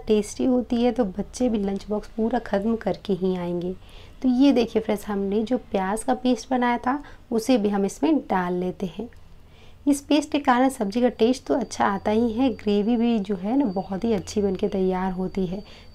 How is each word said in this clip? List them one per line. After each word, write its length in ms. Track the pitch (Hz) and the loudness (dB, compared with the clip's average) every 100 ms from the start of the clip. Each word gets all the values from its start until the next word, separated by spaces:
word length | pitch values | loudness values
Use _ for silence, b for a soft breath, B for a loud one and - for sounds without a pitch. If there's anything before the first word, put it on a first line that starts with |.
टेस्टी 420 | 247 214 208 - | 4 2 0 -2
होती 320 | 254 247 226 240 | 2 2 0 0
है, 160 | 240 | 2
तो 120 | 233 220 | 2 -2
बच्चे 420 | 180 190 - 254 | -2 -8 -2 0
भी 100 | 220 | 0
लंच 280 | 196 196 - | -2 -4 -4
बॉक्स 200 | 214 - | -6 -6
पूरा 300 | - 220 233 | -4 -2 -2
ख़त्म 360 | - 196 214 226 | -2 -2 0 -2
करके 360 | 202 175 - | -2 -4 -2
ही 200 | 185 185 185 | -2 0 -2
आएंगे। 380 | 175 175 175 185 B B B - | -4 -4 -6 -8 B B B -4
तो 60 | 262 | 0
ये 220 | 247 285 | 4 6
देखिए 300 | 247 226 220 | 6 2 0
फ्रेंड्स, 240 | 220 208 - | 0 -4 -2
हमने 360 | 202 196 202 | -4 0 0
जो 160 | 214 247 | 0 -2
प्याज 440 | - 202 190 214 | -2 -4 -2 -2
का 100 | - 254 | -2 0
पेस्ट 340 | 254 247 - | 2 0 0
बनाया 280 | 254 247 240 | 0 0 0
था 240 | - 285 B B - | 0 -2 B B -4
उसे 260 | 226 220 247 | -2 2 4
भी 100 | 202 | 4
हम 160 | 202 | 2
इसमें 320 | 196 - 294 294 | 0 0 2 2
डाल 340 | - 190 180 | 2 0 0
लेते 320 | 180 180 185 190 | -2 -2 -4 -8
हैं। 200 | 160 233 - - - b b b b - | -8 -12 -14 -20 -20 b b b b 0
इस 140 | 285 | 0
पेस्ट 280 | - 294 294 | 2 2 2
के 60 | 294 | -2
कारण 280 | 285 240 262 | 2 4 4
सब्ज़ी 300 | 269 202 240 | 0 -4 0
का 80 | 247 | 0
टेस्ट 360 | 240 226 254 - | 2 2 2 0
तो 80 | |
अच्छा 320 | 285 220 - 233 | -2 -2 0 0
आता 240 | 196 - | 0 0
ही 220 | 214 240 | 2 2
है, 160 | 220 269 | 2 0
ग्रेवी 440 | 202 214 202 208 240 | 0 0 2 2 2
भी 220 | 233 226 | 2 0
जो 160 | 196 196 | 0 -4
है 200 | 190 262 | 0 0
ना 80 | 262 | 0
बहुत 380 | 185 180 190 | -2 -4 -2
ही 80 | 233 | 0
अच्छी 300 | 208 160 - | 0 -2 0
बन 120 | 202 185 | 0 0
के 120 | 202 | -2
तैयार 440 | 190 185 185 185 | 0 0 0 -2
होती 340 | 180 185 - 185 | -2 -4 -2 -4
है, 160 | 190 - B B | -4 -10 B B